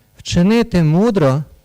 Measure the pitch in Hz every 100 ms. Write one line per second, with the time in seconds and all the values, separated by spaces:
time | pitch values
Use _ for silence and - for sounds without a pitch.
0 | _ _ - 180 185 233 233 175 156 165
1 | 233 202 139 139 147 -